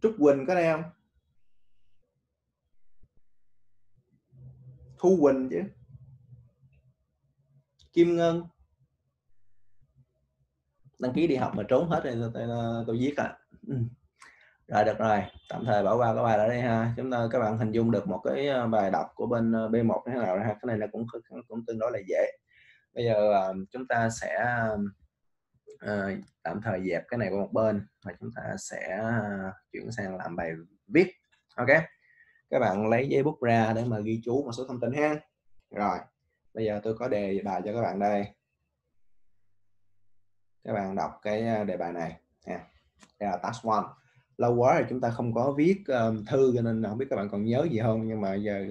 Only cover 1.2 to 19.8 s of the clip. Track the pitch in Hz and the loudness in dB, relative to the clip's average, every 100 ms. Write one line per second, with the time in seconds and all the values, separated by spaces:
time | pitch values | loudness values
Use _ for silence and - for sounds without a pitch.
1.2 | _ _ - - - - - - _ _ | _ _ -20 -20 -20 -20 -20 -20 _ _
2.2 | _ _ _ _ _ - - - - - | _ _ _ _ _ -20 -20 -20 -20 -20
3.2 | - - - - - - - - _ _ | -20 -20 -20 -20 -20 -20 -20 -20 _ _
4.2 | _ - - - - - - - 180 185 | _ -20 -20 -20 -20 -20 -20 0 4 6
5.2 | 143 131 131 85 101 - - - - - | 6 4 0 -4 -6 -10 -20 -20 -20 -20
6.2 | - - - _ _ _ _ _ _ _ | -20 -20 -20 _ _ _ _ _ _ _
7.2 | _ _ _ _ _ _ _ 170 170 170 | _ _ _ _ _ _ _ 4 4 6
8.2 | 170 170 170 - _ _ _ _ _ _ | 4 2 -4 -16 _ _ _ _ _ _
9.2 | _ - - - - - - _ _ _ | _ -20 -20 -20 -20 -20 -20 _ _ _
10.2 | _ _ _ _ _ _ - - 127 139 | _ _ _ _ _ _ -20 -8 -4 2
11.2 | 165 131 - - 104 127 165 160 139 117 | 2 2 0 -2 2 2 2 -2 -2 -4
12.2 | 113 120 117 117 117 117 117 113 135 139 | -4 -4 -4 -4 -2 -4 -2 -2 0 -2
13.2 | 107 - _ - - 131 117 - _ _ | -4 -6 _ -18 -8 -4 -4 -8 _ _
14.2 | - - _ _ - 104 107 104 110 104 | -20 -20 _ _ -2 2 2 2 2 2
15.2 | 92 - - - 117 104 98 117 117 113 | 0 -10 -12 -6 0 2 4 4 2 2
16.2 | 120 104 110 120 123 113 113 120 127 120 | 4 4 4 2 2 2 0 -2 -2 -2
17.2 | 113 131 110 110 110 113 117 104 95 92 | 0 0 0 0 0 2 2 2 0 -2
18.2 | 127 135 143 131 113 110 98 85 - - | -2 0 0 0 2 2 2 0 -2 -6
19.2 | 113 117 113 113 110 117 | -2 0 2 2 2 2